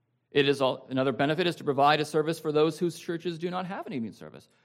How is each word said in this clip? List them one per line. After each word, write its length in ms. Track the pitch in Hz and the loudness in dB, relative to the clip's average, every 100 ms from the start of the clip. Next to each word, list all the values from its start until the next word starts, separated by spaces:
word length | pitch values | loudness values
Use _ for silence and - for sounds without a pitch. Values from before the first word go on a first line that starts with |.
| _ _ _ | _ _ _
It 160 | 139 139 | 2 2
is 120 | 135 | 4
all, 260 | 131 131 - | 2 0 -4
another 220 | 131 135 | -2 0
benefit 340 | 135 147 156 175 | 2 0 2 0
is 80 | 160 | -2
to 80 | |
provide 360 | 139 135 143 151 | -2 4 4 4
a 40 | |
service 360 | 147 160 151 160 | 2 0 0 -2
for 100 | 160 | 0
those 280 | 151 156 160 | 2 2 2
whose 200 | 175 160 | -4 -4
churches 400 | - 170 180 165 | -8 -6 -6 -6
do 120 | 175 | -6
not 160 | 180 180 | -6 -6
have 200 | 208 359 | -8 -8
an 60 | |
evening 200 | 147 113 | -6 -8
service. 360 | - 76 65 - _ | -10 -18 -18 -20 _